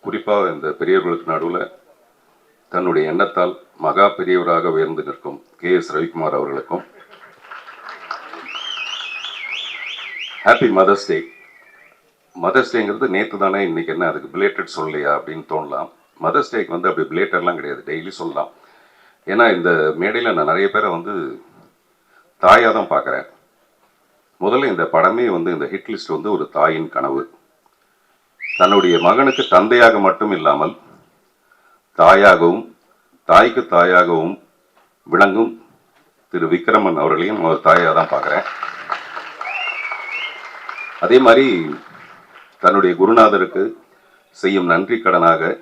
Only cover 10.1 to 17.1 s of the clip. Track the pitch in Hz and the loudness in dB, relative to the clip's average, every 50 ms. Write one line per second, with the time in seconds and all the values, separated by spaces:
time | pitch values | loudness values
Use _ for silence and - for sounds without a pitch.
10.1 | - - - - - - - 104 120 - - 117 95 92 95 95 101 98 - - | -12 -12 -12 -14 -14 -4 0 2 2 2 2 0 2 2 4 2 2 0 0 -4
11.1 | 87 - 82 - - - - _ _ _ _ _ _ _ _ _ _ _ _ _ | -4 -4 -6 -10 -18 -20 -20 _ _ _ _ _ _ _ _ _ _ _ _ _
12.1 | _ _ _ _ _ 87 85 92 - - - - - 117 - 101 - 110 131 - | _ _ _ _ _ -6 -4 0 0 0 0 0 -2 -2 -2 -2 -4 -4 -4 -2
13.1 | 92 98 - - 104 98 101 98 95 98 98 87 82 82 82 - 78 85 90 82 | -2 -2 -4 -4 -4 -2 -2 -2 0 0 -2 -2 -2 -4 -4 -6 -4 -2 -2 -2
14.1 | 78 76 69 - 71 87 101 101 - - 92 - - - 78 78 76 76 73 71 | -4 -6 -12 -10 -6 -2 -2 -2 -2 -4 -10 -10 -8 -8 -8 -6 -6 -4 -2 -2
15.1 | 73 76 - 78 80 80 78 _ 80 78 76 71 69 67 - - _ _ _ _ | -2 -4 -4 -10 -14 -14 -10 _ -8 -8 -6 -6 -8 -10 -10 -10 _ _ _ _
16.1 | _ _ - - - 220 202 - - - - - 85 85 90 95 - 85 78 - | _ _ -6 -2 -2 -2 -4 -2 -4 -6 -6 -4 -6 -4 -4 -4 -4 -4 -6 -6